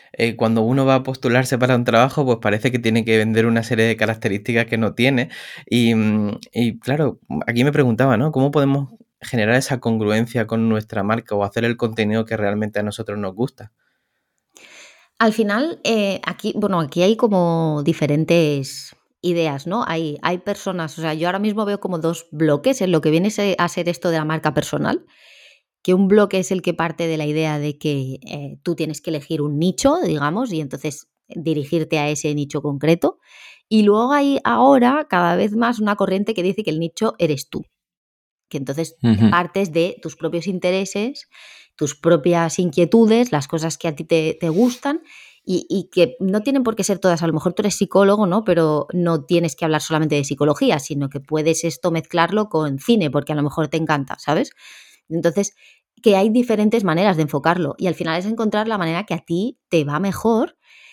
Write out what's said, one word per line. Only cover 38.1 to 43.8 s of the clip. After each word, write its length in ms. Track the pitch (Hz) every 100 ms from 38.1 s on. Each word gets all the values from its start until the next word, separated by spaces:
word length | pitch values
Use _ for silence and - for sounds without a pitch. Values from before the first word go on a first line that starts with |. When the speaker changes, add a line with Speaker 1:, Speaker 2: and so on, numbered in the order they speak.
| _ _ _ _
Speaker 2:
que 80 | 147
entonces 380 | 135 143 160 -
Speaker 3:
Ujú. 280 | 120 104 117
Speaker 2:
partes 400 | 175 175 190 196
de 260 | 160 175 -
tus 120 | 160 -
propios 300 | 165 170 165
intereses, 840 | 180 180 185 190 202 220 285 - - - - _ -
tus 200 | 147 -
propias 640 | 165 170 175 170 165 -
inquietudes, 720 | 180 165 170 226 220 226 247
las 160 | 147 139
cosas 300 | 165 160
que 80 | -